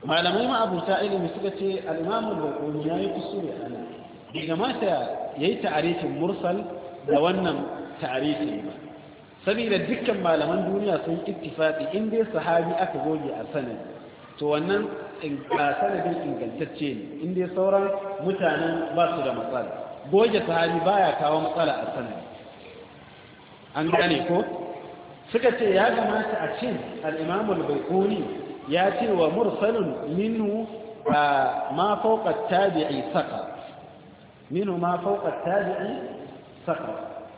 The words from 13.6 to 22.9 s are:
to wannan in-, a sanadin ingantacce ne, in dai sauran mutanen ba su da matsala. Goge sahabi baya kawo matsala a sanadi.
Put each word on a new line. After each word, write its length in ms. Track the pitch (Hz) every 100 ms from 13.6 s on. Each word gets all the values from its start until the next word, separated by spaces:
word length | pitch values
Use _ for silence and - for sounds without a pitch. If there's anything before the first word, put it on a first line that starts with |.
| 127 107 - - - - - -
to 80 | 147
wannan 360 | 147 170 202 214 - - -
in-, 200 | 156 139 -
a 120 | 160 143 -
sanadin 400 | - 185 175 170
ingantacce 680 | 151 - - - 151 - 147
ne, 140 | 113 - -
in 100 | 165
dai 160 | 185 180
sauran 360 | - 190 196 196 - - -
mutanen 720 | 160 196 175 151 165 165 165
ba 120 | 165 170
su 80 | 170
da 120 | 135
matsala. 400 | 123 - 127 113 - - - -
Goge 320 | 180 233 208
sahabi 360 | - 165 165 170
baya 360 | 170 202 180 -
kawo 240 | 151 156
matsala 320 | 160 170 156
a 140 | 131 -
sanadi. 360 | - 117 - - - - - - - -